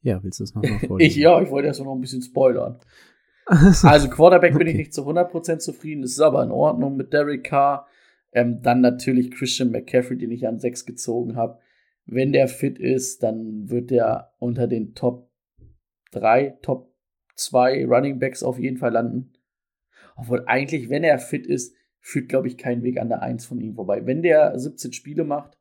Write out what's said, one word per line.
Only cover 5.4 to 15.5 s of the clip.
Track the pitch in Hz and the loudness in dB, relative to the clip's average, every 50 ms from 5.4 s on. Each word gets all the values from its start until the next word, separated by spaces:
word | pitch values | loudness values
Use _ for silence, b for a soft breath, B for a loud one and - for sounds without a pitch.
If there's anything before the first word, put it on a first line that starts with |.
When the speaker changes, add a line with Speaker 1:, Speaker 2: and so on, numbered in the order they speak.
| 170 - 165 156 - | -6 -6 -6 -6 -6
Speaker 2:
zufrieden, | - 147 - - 156 151 147 131 | -12 -12 -12 -12 -12 -10 -8 -8
das | 127 | -8
ist | 127 135 | 0 4
aber | 156 156 - 147 131 | 4 4 4 2 -2
in | 117 | -2
Ordnung | 110 120 147 151 151 160 139 139 139 | 0 0 0 0 2 0 -4 -4 -4
mit | 135 123 - - | -6 -6 -2 0
Derek | 147 147 147 147 131 147 | 0 0 0 -4 -6 -6
Carr. | - 151 139 139 143 143 139 b b b b b b b b b b | -2 0 2 2 2 0 -2 b b b b b b b b b b
Ähm, | _ 120 120 120 117 113 | _ 0 2 2 -2 -2
dann | - - 120 127 | 0 2 4 4
natürlich | 127 123 123 123 - - 127 123 123 - | 4 4 2 0 -2 0 0 0 0 -2
Christian | - - 139 127 - - 131 120 | -4 -8 -6 -6 -2 -2 -2 -2
McCaffrey, | 113 120 120 - - 127 123 123 127 123 | -2 -4 -6 0 0 0 0 0 -6 -8
den | 117 113 | -6 -8
ich | 117 123 123 | -8 -6 -6
an | 110 113 110 | -6 -6 -4
sechs | - 123 123 - - | -6 -6 -6 -6 -16
gezogen | - - - - - 113 120 120 120 113 | -16 -14 -12 -8 -6 -4 -4 -4 -6 -4
hab. | 120 113 110 - _ _ _ _ _ _ _ _ _ _ | -4 -6 -6 -6 _ _ _ _ _ _ _ _ _ _
Wenn | - - 127 135 143 | -6 -2 -2 0 2
der | 139 139 135 | 2 2 2
fit | 131 - - - 139 135 | 0 0 -4 -6 -6 -4
ist, | - - 123 131 127 127 - - _ - | -4 -2 -2 -2 -2 -2 -6 -8 _ -4
dann | 113 110 113 113 110 110 107 104 - | -4 -4 -4 -10 -10 -10 -12 -8 -6
wird | 120 120 120 123 | -6 -6 -4 0
der | 131 120 117 107 110 - - _ _ | 0 0 2 2 -2 -4 -6 _ _
unter | _ - 123 120 127 123 | _ -6 -6 -2 -2 -2
den | 120 123 113 110 104 - | -2 -2 -4 -6 -8 -10
Top | - - 123 123 - _ _ _ _ _ _ | -4 -4 -4 -4 -4 _ _ _ _ _ _